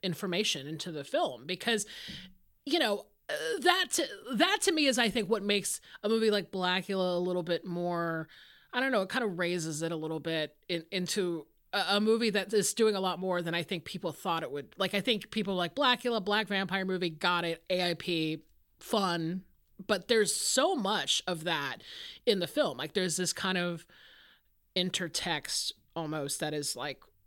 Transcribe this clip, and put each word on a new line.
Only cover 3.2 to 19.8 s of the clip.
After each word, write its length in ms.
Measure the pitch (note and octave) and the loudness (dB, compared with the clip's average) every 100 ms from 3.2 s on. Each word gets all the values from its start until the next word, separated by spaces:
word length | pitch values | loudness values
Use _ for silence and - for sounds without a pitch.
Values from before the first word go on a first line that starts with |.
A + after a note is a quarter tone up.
| - | -8
uh, 40 | - - G4 | -4 -2 2
that 260 | F4 F4+ F4+ | 4 4 2
to, 140 | - D4 - - | 0 -2 -4 -2
that 240 | B3 F4+ G4+ | 4 4 4
to 120 | G4 | 2
me 120 | D#4 | 4
is, 140 | C#4+ B3 | 4 4
I 100 | A#3 | 2
think, 220 | A#3 F#3 | 2 0
what 120 | A3 | 2
makes 380 | G3+ G3+ - - - - | 2 2 0 -6 -10 -6
a 80 | G#3 | 0
movie 200 | A3+ A3 | 2 4
like 200 | G#3 - | 2 0
Blackula 640 | F#3+ F3+ F#3 F#3 F#3+ F3+ F3+ | -2 0 0 0 0 2 2
a 20 | |
little 240 | F3+ F3+ | 0 0
bit 220 | E3+ E3 | 0 -2
more, 640 | F#3 F3 F3 E3+ E3+ E3 D#3+ - - - _ | -2 -4 -2 -2 -2 -4 -6 -14 -20 -20 _
I 60 | B3 | -2
don't 120 | C4+ | 2
know, 80 | A3+ | 2
it 80 | F#3+ | 0
kind 160 | B3 | 0
of 140 | A3 F3 | -2 0
raises 420 | F3 F3 D#3+ D3+ | 0 0 -2 -4
it 120 | E3 | -4
a 40 | E3 | -2
little 240 | D#3+ D#3+ | -4 -4
bit 360 | E3 D#3+ D3+ _ - | -2 -2 -4 _ -6
in, 160 | E3+ - | -6 -4
into 560 | F#3+ F3 G#3+ F3+ E3 - _ _ | -4 -2 0 -2 -2 -8 _ _
a, 120 | G#3 F3 | -2 2
a 80 | G3+ | 2
movie 280 | G#3+ A3+ A3+ | 4 4 2
that 220 | G3 G3 | 0 2
is 220 | G#3 F#3 | 2 2
doing 200 | - G#3+ | 4 4
a 60 | G3+ | 4
lot 180 | F#3+ E3+ | 0 0
more 220 | F#3 F3 | 0 0
than 140 | E3 | 0
I 80 | E3+ | -2
think 240 | - F3 - | -2 -6 -6
people 260 | F3+ F3 | -6 -6
thought 300 | - F#3 E3 | -4 -2 -2
it 80 | C#3 | -2
would. 240 | C#3+ - - | -6 -8 -2
Like, 160 | F#3+ | 0
I 80 | G3+ | 2
think 300 | A3 G#3+ - | 2 0 -2
people 240 | A3+ G3 | -2 -2
like 200 | F#3 E3+ | 0 -2
Blackula, 480 | - C4+ B3 B3 A3+ | 2 4 2 0 -2
black 260 | F#3+ G#3 G#3 | 2 0 2
vampire 360 | G3 F#3+ F#3+ | -2 0 -2
movie, 240 | F#3+ F#3 F3 | 0 0 -2
got 380 | D#3 F3+ F3 E3+ | 0 2 2 0
it, 160 | E3 - | -2 -2
A 200 | F3+ F3 | 0 2
I 40 | |
P, 480 | E3+ - E3 D#3+ D#3+ - _ _ _ | 0 0 0 0 -2 -8 _ _ _
fun, 640 | - A3 F#3+ E3+ D#3+ F#3 - _ _ - | -2 0 2 0 -2 -4 -8 _ _ -10